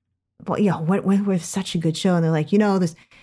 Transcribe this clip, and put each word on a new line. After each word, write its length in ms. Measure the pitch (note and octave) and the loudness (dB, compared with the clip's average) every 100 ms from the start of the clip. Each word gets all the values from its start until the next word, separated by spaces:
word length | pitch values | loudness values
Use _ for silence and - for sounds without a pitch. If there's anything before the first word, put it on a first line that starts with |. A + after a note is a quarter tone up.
| _ _ _ - - | _ _ _ -16 -6
well, 140 | E3+ | 0
you 100 | G#3 | 0
know, 100 | D#3+ | 0
Went-, 240 | D#3+ F#3+ | 0 0
Wentworth's 440 | F#3 G3 G3+ F#3 - | 2 0 2 -2 -2
such 260 | F#3+ F#3+ | -8 -4
a 40 | E3+ | -2
good 180 | E3 D#3+ | -2 -2
show, 180 | F#3+ | 0
and 80 | F3 | 2
they're 60 | E3 | 2
like, 220 | D#3+ D3+ | 0 0
"You 60 | G3+ | 2
know, 200 | G#3 F#3+ | 2 2
this, 160 | F3 E3 _ - | 0 -4 _ -20